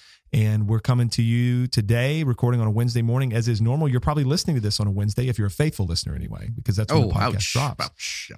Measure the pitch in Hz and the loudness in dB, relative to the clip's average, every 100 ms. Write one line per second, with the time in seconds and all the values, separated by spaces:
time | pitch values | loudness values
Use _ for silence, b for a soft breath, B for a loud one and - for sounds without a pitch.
0 | B B _ - 107 107 104 110 - 123 | B B _ 0 2 2 2 0 2 2
1 | 117 - 113 120 123 123 127 113 104 117 | 2 2 2 2 2 0 0 0 0 0
2 | 131 156 143 117 123 120 107 107 120 117 | 0 0 0 0 2 2 2 2 0 0
3 | 117 127 131 113 117 107 113 143 147 123 | 0 0 0 0 0 2 2 2 0 0
4 | 156 151 131 175 - 131 104 - 104 98 | 0 0 0 0 0 0 0 -2 -2 0
5 | 104 120 127 113 101 - 151 - 87 82 | -2 0 -2 0 -2 0 -2 -2 -2 -2
6 | - 69 - - - 117 - 98 107 156 | -4 -6 -8 -8 -8 -4 -2 -2 2 2
7 | 107 98 117 101 - 123 139 - - - | 4 2 0 0 -2 0 -2 -2 -8 -6
8 | - - - | -10 -10 -12